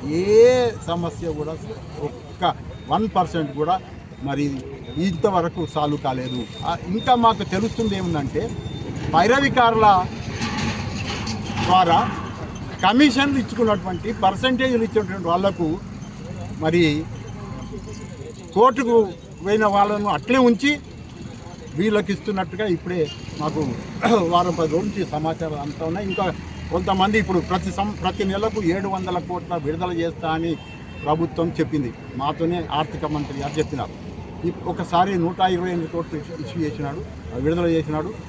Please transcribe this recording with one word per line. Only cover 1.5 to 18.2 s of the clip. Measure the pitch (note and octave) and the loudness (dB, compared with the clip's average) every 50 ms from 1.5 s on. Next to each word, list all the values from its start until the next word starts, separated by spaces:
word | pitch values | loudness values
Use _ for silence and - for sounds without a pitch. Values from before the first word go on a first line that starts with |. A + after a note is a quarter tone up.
| D#3+ D#3 - - - - - - - - D3 | -6 -8 -8 -10 -12 -12 -12 -12 -10 -8 -8
ఒక్క | D3 - - - - - - F#3 E3 C#3+ - - - - - - - | -8 -8 -10 -14 -16 -8 0 0 0 0 0 -8 -12 -12 -14 -2 0
వన్ | C#3+ F3+ A3 G#3+ - | 0 2 2 2 2
పర్సెంట్ | F#3+ F3+ D#3 - E3+ D#3 C#3 C3+ | 2 2 2 0 -2 -2 -2 -2
కూడా | C#3+ D3+ D#3+ F#3 F#3 - - - - - - - - B2 | -2 0 2 2 0 0 -8 -16 -16 -16 -16 -14 -8 -6
మరి | C#3 C#3 C#3 D3 C#3+ C#3 B2+ - - - - - - - | -4 -2 0 0 -2 -2 -4 -8 -10 -12 -12 -12 -10 -4
ఇంతవరకు | D3 F3 G3 F3 D#3+ C#3 G#3+ F#3+ F3+ E3 E3+ - F#3 E3 C#3+ - | -2 -2 0 0 2 2 2 4 4 0 0 -2 -4 -6 -4 -2
సాల్వ్ | D#3 D3 D3 D3 C#3+ | -2 0 0 0 -2
కాలేదు. | - C#3 B2+ B2+ B2+ B2+ B2+ B2 A2+ - - - - | -2 -2 -2 -2 -4 -6 -6 -6 -8 -8 -10 -6 -4
ఆ, | - E3+ E3 - | -4 -4 -4 -4
ఇంకా | F3+ F3+ A3+ A3+ C4 B3+ | -4 -4 -2 4 4 4
మాకు | A#3+ A#3 A3+ A3 G#3 G3+ | 6 6 6 4 4 -2
తెలుస్తుంది | - F#3 F#3+ G#3 A3+ - - A3+ G#3+ G3 | -2 -2 -2 0 -2 -2 -2 -2 0 0
ఏముందంటే, | F#3+ F#3 F3 E3 D3+ C#3 B2+ - D3+ G#3+ A#3 - - - - - - - - - - - - - | -2 -2 -2 -2 -2 -2 -2 -2 -2 -2 -2 -6 -8 -8 -8 -8 -8 -8 -8 -8 -6 -4 2 4
పైరవికారుల | D#3+ F3+ G#3+ B3+ C#4 C#4 - - B3+ A#3+ A#3 A3+ A3 A3 G#3 G3 F#3 F3+ - - - - - - - - - - - - - - - - - - - - - - - - - - - - - - - - | 4 6 6 4 4 4 2 4 6 6 6 6 6 8 8 8 6 4 0 -6 -8 -8 -8 -6 -4 -4 -4 -4 -2 -2 -2 -2 -4 -6 -6 -6 -6 -6 -4 -6 -6 -4 -6 -6 -6 -6 -6 -4 -2 2
ద్వారా | - F3+ F#3 F#3 E3+ E3 F#3 A#3 A3+ - - - - - - - - - - - - - - - | 4 6 6 6 6 6 4 4 2 -2 -6 -8 -8 -8 -10 -10 -10 -10 -10 -10 -10 -6 2 2
కమిషన్లు | F#3 G#3+ B3+ D4+ D4 A3+ B3+ C#4 C#4+ C#4 C4+ | 4 6 8 8 8 8 4 2 2 2 0
ఇచ్చుకున్నటువంటి, | A3 - - G#3 A#3+ A3 G#3 F#3+ F3 F#3+ F3+ E3+ D#3 G#3 A3+ | 0 -2 0 2 2 4 2 2 0 -4 -6 -4 -4 -4 -2
పర్సంటేజీలు | G#3 G#3 F#3+ G3 F#3 - C4 C4 A#3+ C4 C4 B3 A#3 A3+ | 2 2 2 2 4 2 2 2 4 2 2 4 2 2
ఇచ్చేటువంటి | G3+ - A3 G#3 F3+ F#3+ G3 F3 E3 | 4 2 2 0 2 -4 -4 0 2
వాళ్లకు | E3+ F3+ F#3+ G3 F#3+ - E3+ D#3 D#3 - - - - - - - - - - - - - - - - - | 2 4 2 2 0 2 0 -2 -2 -4 -6 -10 -12 -12 -12 -12 -14 -14 -12 -12 -10 -10 -10 -10 -6 -2
మరి | D#3 D#3+ D#3+ F3 E3+ D#3 D3 D3+ D#3 - - - - - - - - - - - - - - - - - - - - - - - | 0 2 4 6 4 4 4 2 -2 -6 -10 -12 -10 -12 -12 -10 -10 -10 -10 -10 -10 -10 -10 -12 -12 -12 -12 -12 -12 -14 -12 -14